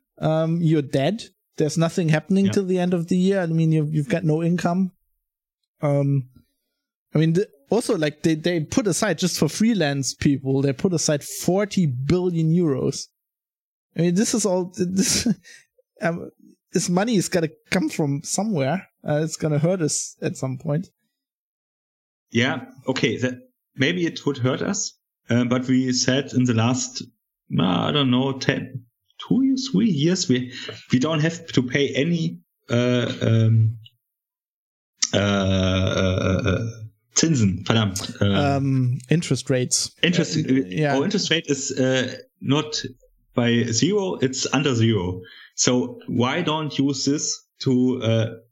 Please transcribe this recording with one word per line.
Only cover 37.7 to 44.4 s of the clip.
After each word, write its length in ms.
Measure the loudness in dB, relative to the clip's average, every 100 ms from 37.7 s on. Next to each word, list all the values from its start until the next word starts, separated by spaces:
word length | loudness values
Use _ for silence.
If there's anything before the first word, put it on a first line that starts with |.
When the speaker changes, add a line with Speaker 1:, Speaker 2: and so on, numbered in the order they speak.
| 0 0 -2 -10 -2
Speaker 2:
Uh, 360 | 0 2 2 0
Speaker 1:
Um, 420 | 0 0 0 -2 0
interest 380 | 0 0 -2 0
rates. 420 | 0 0 -2 -4 -2
Speaker 2:
Interest, 340 | 0 0 0 -2
Speaker 1:
Uh, 40 |
Speaker 2:
uh, 140 | 0 0 0
Speaker 1:
yeah. 280 | 0 0 0
Speaker 2:
our 80 |
interest 260 | 0 -2 0
rate 160 | -2 0
is, 220 | -4 -4
uh, 440 | -2 0 0 -2 -6 -18 _
not 420 | -2 -2 -2 -6 -8 -12 _ _ _
by 300 | -2 2 2 0
zero, 440 | 0 0 0 -2 -2
it's 300 | -2 -2